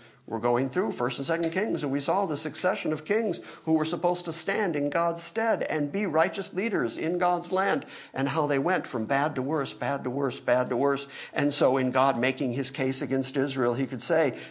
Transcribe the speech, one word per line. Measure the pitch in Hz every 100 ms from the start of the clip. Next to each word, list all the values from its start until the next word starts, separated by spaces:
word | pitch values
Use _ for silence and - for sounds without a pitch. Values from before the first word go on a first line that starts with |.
| - - -
were | 113
going | 117 120 135
through | 151 220
First | - 127 135
and | 139
Second | 165 170
Kings, | 165 220 180
and | 139
we | 139
saw | 139 180 190
the | 147
succession | 156 - 180 214 165
of | 156
kings | - 208 226 165 - -
who | -
were | 160 156
supposed | 175 175 175 -
to |
stand | 160 - 196 202 147
in | 143
God's | 165 170 165
stead | - - 226 185
and | - 151 143
be | 196 208
righteous | 151 180 185 185
leaders | - 226 190 120 110
in | 156 180
God's | 180 175 156
land, | 185 196 185 - - -
and | - 139
how | 151 147
they | 139
went | 151 180 170
from | 123 110
bad | 139 151 135
to |
worse, | 131 156 131
bad | - 123 139
to | 131
worse, | 127 139 120
bad | - 123 127
to | 123
worse. | 139 135 - - -
And | - 147
so | 139 143 135
in | 127
God | 131 135 123
making | 131 131 131
his | 120 127
case | - 135 131
against | 127 131 131 139
Israel, | 139 131 123
he | 120 135
could | 123
say, | - 165 151 - -